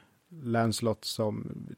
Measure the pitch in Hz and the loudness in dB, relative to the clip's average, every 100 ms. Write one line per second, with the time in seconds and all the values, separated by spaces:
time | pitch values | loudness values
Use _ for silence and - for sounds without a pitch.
0 | _ _ _ 165 123 113 117 107 117 107 | _ _ _ -8 0 4 4 4 2 0
1 | - - 107 107 - - - | -2 -2 0 -2 -6 -10 -12